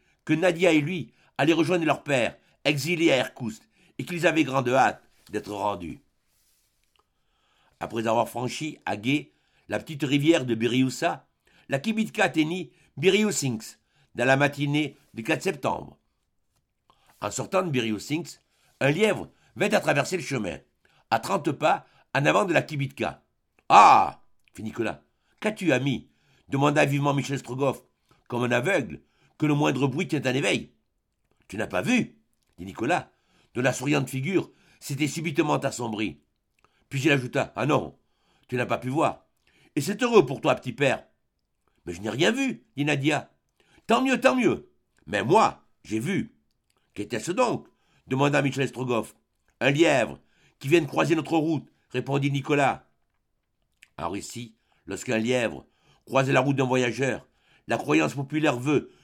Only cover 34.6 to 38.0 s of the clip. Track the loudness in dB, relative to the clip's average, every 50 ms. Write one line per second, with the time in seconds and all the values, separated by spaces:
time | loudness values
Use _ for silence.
34.6 | _ _ _ _ -12 -8 -4 -4 -4 -4 -4 -4 -6 -4 0 0 0 2 0 0
35.6 | -2 -4 -6 -4 -6 -6 -4 -4 -4 -6 -6 -10 _ _ _ _ _ _ _ _
36.6 | _ _ _ _ _ -8 -4 0 2 2 2 2 0 -2 -2 -4 -4 -4 -4 -4
37.6 | -2 0 0 0 -2 -4 -12 _